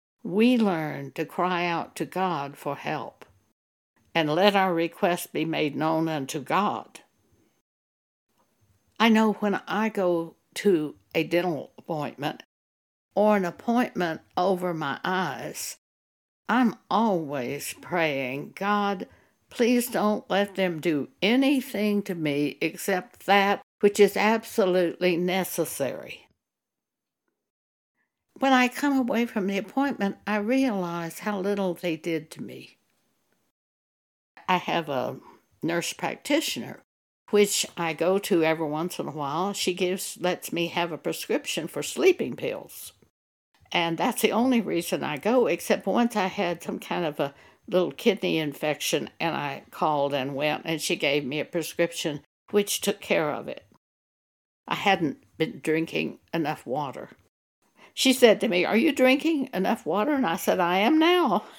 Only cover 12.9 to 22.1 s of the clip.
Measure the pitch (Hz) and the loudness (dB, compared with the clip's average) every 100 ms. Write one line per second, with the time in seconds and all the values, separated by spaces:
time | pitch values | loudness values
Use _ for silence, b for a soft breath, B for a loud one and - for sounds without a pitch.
12.9 | _ _ - 214 208 175 - - 240 247 | _ _ 2 4 4 2 -4 0 0 0
13.9 | - 175 160 - - 185 180 180 160 143 | -2 -2 -4 -6 0 2 2 -2 -2 -4
14.9 | 127 - 185 165 120 143 - - - _ | -4 -2 -2 -2 -6 -10 -10 -12 -14 _
15.9 | _ _ _ _ _ - 233 233 - - | _ _ _ _ _ 0 2 2 0 -2
16.9 | 185 226 180 147 143 123 143 - - - | 2 2 2 -2 -4 -4 -6 -8 -12 -4
17.9 | 170 160 135 127 139 147 - 196 208 202 | 0 2 0 -4 -6 -10 -6 -2 0 0
18.9 | 190 - b b b _ - 233 240 240 | -2 -8 b b b _ 0 2 2 0
19.9 | 180 208 208 - 190 202 190 185 160 165 | 0 0 0 0 0 0 0 -2 0 0
20.9 | 147 - _ 196 254 269 277 - 196 208 | 0 -2 _ 2 4 4 2 0 -2 0
21.9 | 202 196 | 0 -2